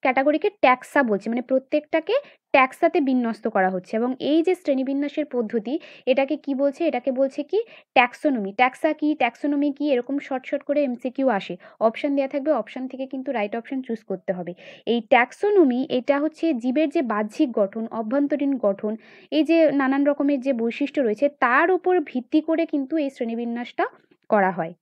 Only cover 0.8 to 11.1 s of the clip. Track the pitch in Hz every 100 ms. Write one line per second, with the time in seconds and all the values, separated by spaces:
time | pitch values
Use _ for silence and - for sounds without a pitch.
0.8 | - 302 254 202 220 240 247 262 262 302
1.8 | 294 320 320 494 - _ _ 277 254 -
2.8 | 339 349 269 254 233 226 233 208 185 185
3.8 | 180 220 247 254 - 311 330 359 - 269
4.8 | 262 277 285 - 294 247 220 233 220 302
5.8 | - - - 254 269 302 - 269 285 269
6.8 | 330 247 247 254 269 262 285 403 453 -
7.8 | _ - 240 - 302 254 196 202 247 254
8.8 | 320 302 302 302 240 - 294 285 294 285
9.8 | 294 254 247 277 - 262 - 285 - 285
10.8 | 277 240 254